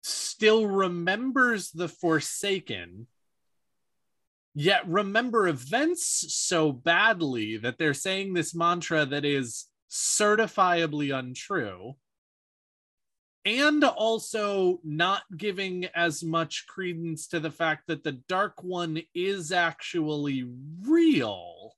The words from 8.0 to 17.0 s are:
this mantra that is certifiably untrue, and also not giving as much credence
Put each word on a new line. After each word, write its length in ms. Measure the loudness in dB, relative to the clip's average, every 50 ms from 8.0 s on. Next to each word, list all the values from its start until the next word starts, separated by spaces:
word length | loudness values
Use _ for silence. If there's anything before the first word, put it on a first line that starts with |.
| -2 -2 -2 -2 -4 -2 -2
this 200 | -2 -2 -2 -2
mantra 520 | 0 2 2 2 0 -2 0 2 2 2
that 180 | 2 -2 -2 0
is 420 | 0 0 0 -2 -4 -8 -12 -14 _ _ _ _ _
certifiably 1300 | -8 -4 -2 0 2 2 4 4 4 4 2 0 2 2 4 4 4 2 2 0 0 -2 -2 -2 -2 -4
untrue, 760 | -4 -8 -12 -12 -8 -4 -4 -2 -2 -4 -8 -10 -14 -14 -16 _ _ _ _ _ _ _ _ _ _ _ _ _ _ _ _ _ _ _ _ _ _ _ _ _ _ _ _ _ _
and 380 | -2 0 2 2 4 4 6
also 960 | 4 4 4 2 0 0 0 -2 -4 -6 -4 -2 -2 0 0 2 2 2 2 0 -4
not 380 | -6 -2 0 2 2 2 -2 -4 _ -12
giving 500 | -6 -4 -4 -4 -2 -6 -4 -4 -6 -6 -4 -2
as 260 | 0 0 0 0 -2
much 440 | -6 -2 -2 -2 -2 -2 -6 -10 -10 -10
credence 580 | -10 -8 -6 -6 -6 -6